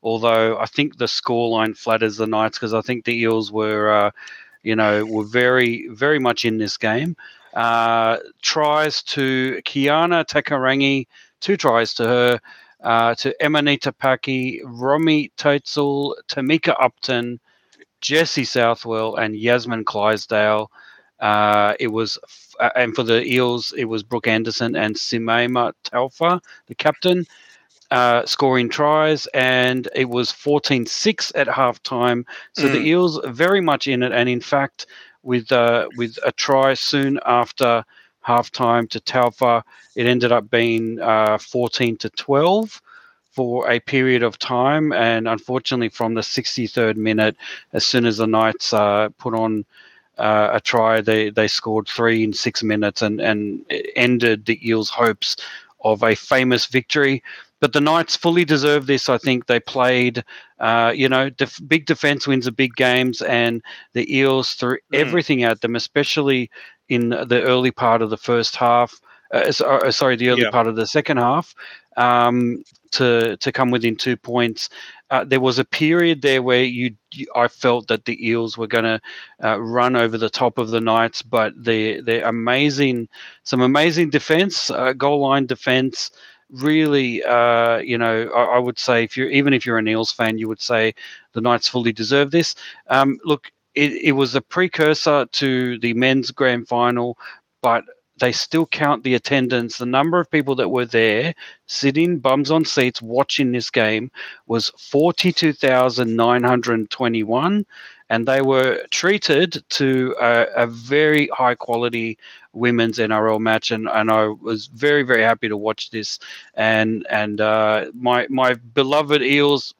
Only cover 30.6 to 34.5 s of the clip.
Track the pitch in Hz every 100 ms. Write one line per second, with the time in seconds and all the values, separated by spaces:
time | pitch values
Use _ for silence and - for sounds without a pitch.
30.6 | - 135 117 - 214 - - 175 139 -
31.6 | 127 117 - 127 123 120 120 - - -
32.6 | 143 127 151 175 180 151 135 120 175 196
33.6 | 170 139 139 127 127 120 123 123 -